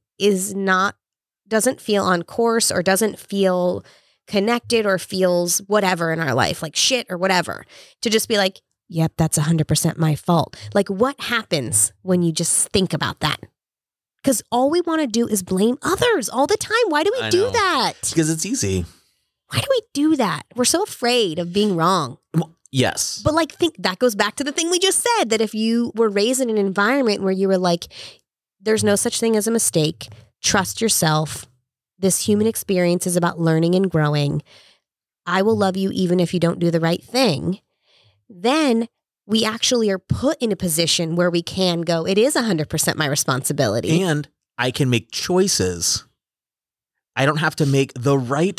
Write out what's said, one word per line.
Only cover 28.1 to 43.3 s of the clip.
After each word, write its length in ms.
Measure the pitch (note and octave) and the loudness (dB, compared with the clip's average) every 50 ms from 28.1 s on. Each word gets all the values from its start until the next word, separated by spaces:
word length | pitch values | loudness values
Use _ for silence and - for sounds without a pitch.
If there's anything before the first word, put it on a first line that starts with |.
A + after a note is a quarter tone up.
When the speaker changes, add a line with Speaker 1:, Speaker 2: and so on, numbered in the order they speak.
| - - _ _ _ _ _ _ _ _ | -20 -20 _ _ _ _ _ _ _ _
Speaker 1:
"There's 220 | G3 A3 A3 G#3+ G#3 | -2 -2 0 2 2
no 140 | G#3 G3+ | 2 2
such 240 | G3+ - A#3+ - - | 2 0 -2 -2 -2
thing 160 | A#3 A3+ A3+ | 0 0 2
as 100 | G#3+ G3+ | 2 0
a 60 | A3+ A#3 | 0 0
mistake. 560 | A3+ - - - E3 D3+ D#3 F3 - - - - - - _ _ _ - | 0 0 0 0 0 0 0 -2 -6 -12 -18 -18 -20 -20 _ _ _ -2
Trust 380 | - - G#3 F3+ - - - | 0 0 0 0 -2 -4 -4
yourself. 640 | A3+ A3 - - F#3+ D#3+ D3+ D#3 D#3+ D3+ - - - - _ _ _ _ _ _ _ _ _ | -2 0 0 0 2 2 2 0 0 -4 -8 -12 -14 -18 _ _ _ _ _ _ _ _ _
This 260 | _ F#3 F#3+ F3+ - - | _ -2 0 0 0 0
human 220 | - G#3 G#3 G#3+ A3+ | 0 2 2 2 0
experience 580 | A3 - - - G3 F3+ F3+ F3 F3 F3+ - | -2 -2 -4 -2 0 2 2 2 2 0 -2
is 80 | F3+ F3 | -2 0
about 220 | F3 E3+ E3+ E3+ E3 | 0 0 0 0 0
learning 380 | E3+ D#3+ D#3+ D#3+ E3 E3+ F3+ | 2 2 4 4 4 4 2
and 120 | F#3 G3 F#3 | 2 2 2
growing. 540 | E3 D#3+ D3+ D3 D3 D3 C#3+ C#3+ D3 D3+ - _ - - - _ _ _ _ _ _ _ _ _ _ _ _ | 2 0 2 2 2 0 0 0 -2 -4 -6 _ -14 -20 -20 _ _ _ _ _ _ _ _ _ _ _ _
I 180 | F3 F3 F#3+ G3 | -2 0 2 2
will 140 | A3 A3+ | 2 2
love 200 | G#3 G3 F#3+ F#3 | 2 2 0 0
you 160 | F#3+ F#3+ F#3+ - | 0 -2 -2 0
even 260 | - F#3+ E3+ F3 F3+ | 0 0 2 2 2
if 160 | F3 E3 - | 2 0 0
you 60 | F3+ | 0
don't 180 | E3+ E3+ - - | 0 0 0 0
do 140 | E3+ E3+ E3 | 0 0 2
the 80 | E3 | 2
right 220 | E3 E3 F3 - - | 0 0 -2 -2 -4
thing." 560 | - - B3+ C4+ G#3+ D3 - D#3+ E3 F#3+ - _ _ _ _ _ _ _ _ _ _ _ _ _ - | -4 -2 0 2 2 0 0 -2 -4 -6 -6 _ _ _ _ _ _ _ _ _ _ _ _ _ -20
Then 600 | G#3+ F3 F3+ A#3+ C#4 D#4+ D#4 C4+ A#3 A3+ A#3 - _ _ _ _ _ _ _ - | -12 -4 -2 0 0 2 2 2 2 0 -2 -4 _ _ _ _ _ _ _ -2
we 160 | G#3+ A3 G#3+ | -2 0 0
actually 460 | A3 A3 A3+ - - B3+ A#3+ A3+ G#3 | -2 -2 -2 -2 0 0 2 2 0
are 80 | F#3+ F#3 | 0 -2
put 420 | - - - - A3+ C#4 D#4+ - B3+ | -4 -4 -4 0 0 0 0 0 -2
in 80 | A3+ G3 | -2 -2
a 40 | |
position 580 | - F#3 F3 D#3 E3 E3 D3+ - - E3+ D#3+ E3+ | -2 -2 -2 0 0 0 0 0 0 -2 -2 0
where 140 | E3+ F3+ F3+ | 0 2 2
we 120 | E3+ F3 E3+ | 0 0 -2
can 400 | - - F#3+ F#3 F3+ F3 E3+ E3+ | -4 -4 -2 0 0 0 -2 -2
go, 220 | E3 E3+ E3 E3 | -2 -2 -2 -2
"It 120 | - G3 G3+ | 0 2 2
is 160 | A3+ C#4+ D4+ | 2 2 2
a 60 | - A#3+ | 0 0
hundred 260 | A3 F#3+ D#3 D3+ - | 0 0 -2 -2 -2
percent 300 | - D#3 - E3+ - - | -2 -2 -2 -2 0 0
my 80 | D#3 | -2
responsibility." 960 | C#3 C#3+ - - - | -2 -2 -2 -2 -2